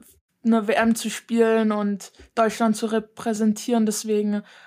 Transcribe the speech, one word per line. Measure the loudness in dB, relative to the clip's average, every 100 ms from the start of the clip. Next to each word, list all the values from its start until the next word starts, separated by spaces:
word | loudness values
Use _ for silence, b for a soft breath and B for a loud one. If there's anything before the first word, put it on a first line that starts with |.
| -20 _ _ _ 2
eine | 2 2
W |
M | 2 2 0
zu | -4
spielen | -8 -2 2 4 4 2
und | 0 -2 -6 -10 b b 0
Deutschland | 0 2 0 0
zu | -2
repräsentieren. | -4 -4 -8 -6 0 0 0 0 0 0
Deswegen | -2 -2 -2 -2 -4 -6 b